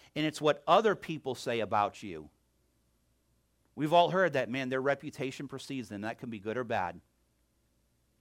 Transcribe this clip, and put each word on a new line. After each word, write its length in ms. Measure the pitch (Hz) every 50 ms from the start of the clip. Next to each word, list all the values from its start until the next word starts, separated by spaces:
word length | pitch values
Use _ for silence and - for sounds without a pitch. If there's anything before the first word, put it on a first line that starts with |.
| - - -
and 100 | 151 151
it's 140 | 156 147 -
what 240 | 147 151 143 143 - -
other 280 | 165 196 220 220 185
people 400 | - - - 165 143 - 131 123
say 240 | - - - 120 117
about 420 | 107 98 110 104 104 98 - -
you. 280 | - 104 87 78 76 78 _ _ _ _ _ _ _ _ _ _ _ _ _ _ _ _ _ _ _ _ _ _ _ _ _ _ _ _ -
We've 180 | - 143 156 156
all 180 | 175 175 160
heard 220 | 160 185 190 170 139
that, 160 | 135 123 107
man, 200 | 120 135 135 127
their 120 | 131 131
reputation 680 | 131 139 139 139 160 147 - - 139 131 139 - 156 131
precedes 400 | - 135 - - 143 131 117 92
them. 120 | 107 104
That 180 | 101 110 120 -
can 100 | - 120
be 100 | 113 104
good 160 | 95 107 110
or 80 | 123 127
bad. 380 | 110 113 104 92 87 85 87 - _ _ _ _ _ _ _ _ _ _ _ _ _ _ _ _ _ _ _ _ _ _ _